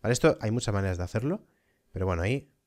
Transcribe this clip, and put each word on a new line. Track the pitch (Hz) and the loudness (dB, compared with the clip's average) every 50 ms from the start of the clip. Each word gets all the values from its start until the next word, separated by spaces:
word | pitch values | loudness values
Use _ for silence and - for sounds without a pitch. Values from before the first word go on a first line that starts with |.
| - | -2
¿Vale? | 104 123 | 0 2
Esto | 123 - 160 143 - - | 4 4 4 4 2 0
hay | 110 | -2
muchas | 107 123 - - 104 | -2 -2 -2 -2 0
maneras | 98 98 98 92 87 | 0 0 0 -2 -2
de | 90 | -4
hacerlo, | 90 - 113 120 139 180 220 - _ _ _ _ _ _ _ _ _ | -4 -4 -2 -2 -2 -4 -6 -8 _ _ _ _ _ _ _ _ _
pero | - 92 92 | -6 -4 -2
bueno, | 95 92 82 | 0 0 0
ahí | 85 101 127 139 135 - _ _ _ | 0 0 -2 -2 -4 -8 _ _ _